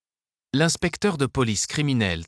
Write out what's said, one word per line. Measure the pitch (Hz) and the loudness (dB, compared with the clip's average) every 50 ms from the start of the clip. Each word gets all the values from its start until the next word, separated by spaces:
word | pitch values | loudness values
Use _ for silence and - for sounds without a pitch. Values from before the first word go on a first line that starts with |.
| _ _ _ _ _ _ _ _ _ _ - | _ _ _ _ _ _ _ _ _ _ 0
L'inspecteur | 135 160 170 - - - 175 - - - 208 175 | 2 2 2 2 0 -2 -4 -2 -2 -2 -2 0
de | 139 139 | 0 -2
police | 123 - 135 127 113 104 - - | -2 0 0 0 0 0 -2 -4
criminelle, | - - 156 151 143 135 120 107 95 85 80 82 | -4 -2 -2 0 0 2 2 2 0 0 -2 -6